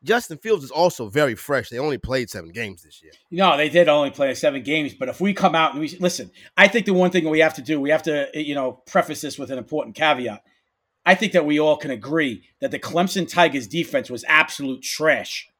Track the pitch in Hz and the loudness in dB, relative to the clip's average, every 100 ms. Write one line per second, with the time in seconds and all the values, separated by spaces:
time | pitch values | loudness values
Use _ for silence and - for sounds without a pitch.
0 | 131 233 - 151 220 208 135 147 175 - | 2 0 0 -12 -2 -2 0 0 0 0
1 | 110 120 143 110 - 135 113 117 151 123 | -4 0 0 0 -2 -2 -2 -4 -4 -4
2 | - 131 120 101 82 95 110 90 76 - | -2 -4 -4 -10 -12 -10 -10 -10 _ -20
3 | - _ _ 170 190 147 151 160 160 147 | -20 _ _ 2 2 4 4 4 6 6
4 | 143 - 139 123 151 139 123 156 143 - | 2 0 -2 0 -2 -2 -4 -2 -4 -6
5 | 127 - 196 190 190 165 160 135 156 180 | -8 -2 -2 2 2 4 0 0 -8 -2
6 | 180 - 98 _ - - 196 226 202 185 | -2 -2 -12 _ -8 4 4 4 2 2
7 | 180 180 160 156 160 147 127 147 139 156 | 4 2 2 4 2 2 -4 -2 0 0
8 | 165 147 139 151 147 143 131 - - 190 | 0 -2 -4 -6 -6 -4 -4 -6 -2 -2
9 | 170 147 147 135 120 131 117 151 113 107 | 0 -6 -10 -10 -10 -10 -6 -6 -6 0
10 | 156 135 120 104 _ _ _ _ _ _ | 0 2 -2 -10 _ _ _ _ _ _
11 | - 190 214 180 147 151 151 147 143 123 | 2 4 4 2 2 2 2 2 -2 -10
12 | 120 160 143 104 _ _ 135 139 - 165 | -4 -2 -2 -4 _ _ -8 -6 -4 0
13 | 185 190 165 175 165 139 107 151 160 135 | 0 -2 -2 2 2 2 -6 -6 -2 -4
14 | - 123 - 156 156 - 139 131 - - | -4 -12 2 2 2 -2 -8 -8 -8 -2
15 | 156 127 87 - - _ | 0 0 -2 -12 -14 _